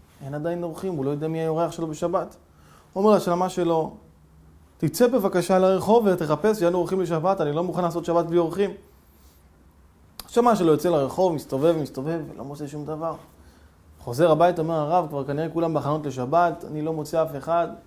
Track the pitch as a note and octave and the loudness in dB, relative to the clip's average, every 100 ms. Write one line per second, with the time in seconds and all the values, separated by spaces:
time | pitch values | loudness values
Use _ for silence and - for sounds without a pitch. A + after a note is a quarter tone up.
0 | - _ C#3 D3 D#3+ F3 E3+ - F#3+ E3 | -20 _ -12 -8 -6 -4 -6 -6 -6 -4
1 | C3+ C#3+ D#3 D#3+ D#3+ D#3+ E3 - E3 D3 | -4 -4 -4 -4 -2 0 -2 -4 -8 -4
2 | E3+ F3 F3 - _ _ - - _ F#3+ | -4 -2 -4 -12 _ _ -20 -20 _ 0
3 | G#3 G3+ F#3 F3 F3+ F3+ E3+ E3 D#3 - | 4 4 4 0 0 0 0 0 -2 -8
4 | - _ _ - - - _ _ D#3 - | -20 _ _ -20 -20 -20 _ _ -4 2
5 | A#3+ B3 F#3+ F#3 F3 F#3 F#3+ F#3+ F3+ A#3 | 2 4 2 0 2 4 4 2 4 4
6 | G#3 F3+ D#3 D3 G#3+ G#3 E3+ F3+ E3 F#3+ | 4 2 0 0 2 2 2 2 0 -2
7 | E3+ E3 F3 G3 D3+ D3+ F3+ E3 F3 E3+ | 0 0 0 0 0 0 -2 -2 -2 -2
8 | E3+ E3+ D#3+ E3+ D#3+ F3+ G3 F3+ - _ | 0 0 2 2 0 0 -2 -4 -16 _
9 | _ _ - _ _ _ _ _ _ _ | _ _ -20 _ _ _ _ _ _ _
10 | _ - - A#3 A#3+ G#3+ E3 D3 F3+ D#3+ | _ -20 -2 2 4 4 4 2 2 0
11 | C3+ - F#3 D3+ - C3+ D#3+ D#3+ C#3 - | 0 2 0 0 -4 0 2 2 -2 -6
12 | C#3+ E3 D3 - C3 D3 D3 D3 D3 D#3 | -6 -6 -8 -12 -14 -12 -12 -10 -10 -6
13 | E3 D3 - - - - - _ _ - | -6 -8 -14 -20 -20 -20 -20 _ _ -16
14 | - B2 E3+ D3+ F3 E3+ D#3+ D#3+ D3 F3+ | -10 0 4 6 4 2 -2 -2 0 0
15 | D#3+ D3 C#3 C#3+ D#3+ E3 E3 D3+ C3+ D3+ | 0 -4 -6 -4 -4 -2 -2 -2 -2 -4
16 | D3 B2+ B2 E3 F3 - - D3+ D#3 D#3+ | -4 -6 0 2 2 0 -8 -8 -6 -6
17 | D3 D#3+ D#3 C#3+ D#3 E3+ E3 - | -4 -2 -2 -4 -4 -2 -2 -6